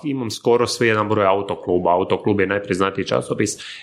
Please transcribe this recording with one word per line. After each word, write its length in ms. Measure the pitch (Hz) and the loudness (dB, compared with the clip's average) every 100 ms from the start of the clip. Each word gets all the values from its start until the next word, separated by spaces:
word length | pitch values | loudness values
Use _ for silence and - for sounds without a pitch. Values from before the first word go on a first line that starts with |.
imam 260 | 151 135 110 | -6 -4 -6
skoro 360 | - 123 120 113 | -2 2 2 2
sve 200 | - 117 | 2 2
jedan 220 | 107 104 | 2 2
broj 180 | 107 95 | 2 4
Autokluba. 680 | 98 98 85 98 90 87 | 2 -2 -6 -2 0 2
Autoklub 480 | 90 92 92 110 98 | 2 2 0 2 2
je 60 | 92 | 2
najpriznatiji 580 | 101 101 92 98 98 | 0 -2 0 0 -2
časopis. 460 | 90 123 - 120 104 - - - | -2 -2 -2 -4 -4 -6 -14 -18